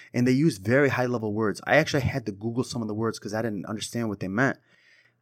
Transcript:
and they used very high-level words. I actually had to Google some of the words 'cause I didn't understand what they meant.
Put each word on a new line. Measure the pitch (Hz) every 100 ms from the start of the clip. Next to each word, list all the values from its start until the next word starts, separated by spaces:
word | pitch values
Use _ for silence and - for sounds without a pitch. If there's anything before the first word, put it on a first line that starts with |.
| -
and | 123 123
they |
used | 131 160 101
very | 98 135 139
high-level | 117 127 120 110
words. | 104 107 87
I | - 139
actually | 160 147
had | - 135
to | 110
Google | 95 113 120
some | 120 120
of | 110
the |
words | 107 113 104
'cause | 107
I | 107
didn't | 117 101 -
understand | 104 - 117 117
what | 101
they | 92
meant. | 101 131 - _ _ _ _ _ _